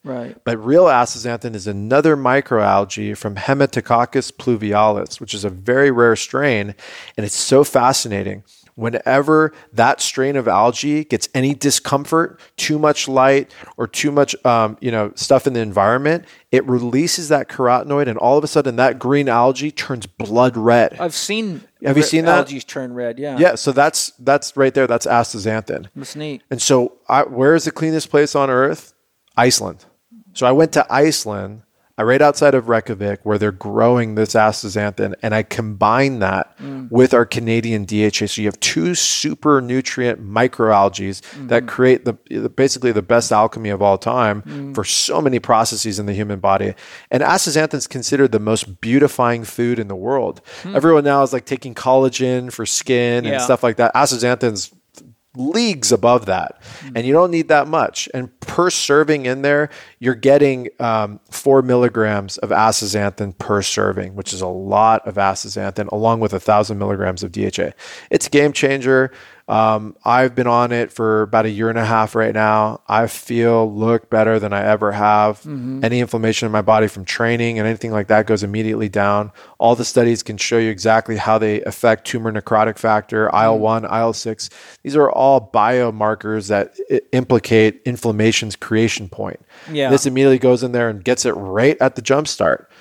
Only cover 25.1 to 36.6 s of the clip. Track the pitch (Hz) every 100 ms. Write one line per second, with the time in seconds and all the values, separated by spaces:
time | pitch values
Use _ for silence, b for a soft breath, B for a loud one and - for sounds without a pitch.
25.1 | 120 117 113 104 110 - - 92 139 135
26.1 | 147 151 135 - 123 - 131 123 - -
27.1 | 131 - 123 135 165 160 - 160 160 -
28.1 | 151 147 143 135 127 135 160 - _ _
29.1 | _ _ - 123 - 101 80 _ _ _
30.1 | - _ - 127 139 160 151 - 131 156
31.1 | 151 110 101 98 110 _ _ _ - 113
32.1 | 131 135 143 147 131 113 113 - 101 101
33.1 | 98 107 104 107 92 104 110 117 123 113
34.1 | 107 110 113 107 107 104 101 104 98 101
35.1 | 98 113 107 107 - 110 101 104 120 139
36.1 | 123 95 95 - -